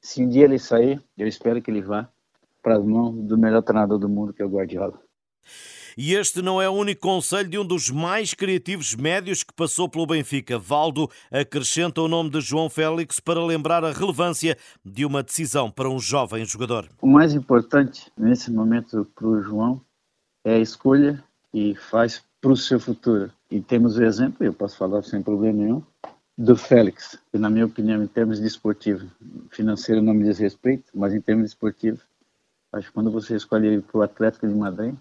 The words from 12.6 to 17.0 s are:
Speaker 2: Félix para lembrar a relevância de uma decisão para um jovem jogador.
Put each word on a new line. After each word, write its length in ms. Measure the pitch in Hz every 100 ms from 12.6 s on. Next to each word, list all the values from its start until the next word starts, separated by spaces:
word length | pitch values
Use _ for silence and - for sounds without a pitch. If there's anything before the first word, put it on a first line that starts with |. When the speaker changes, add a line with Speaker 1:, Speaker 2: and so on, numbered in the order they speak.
| 160
Speaker 2:
Félix 520 | - 156 165 165 -
para 260 | - 170 170
lembrar 400 | 160 151 170 160
a 60 |
relevância 680 | 139 190 139 175 160 165 151 - _
de 220 | - 101 143
uma 160 | 139
decisão 480 | 127 - 156 143 120
para 200 | 95 131
um 100 | 131
jovem 460 | 117 139 117 113 110
jogador. 440 | 107 120 117 101 _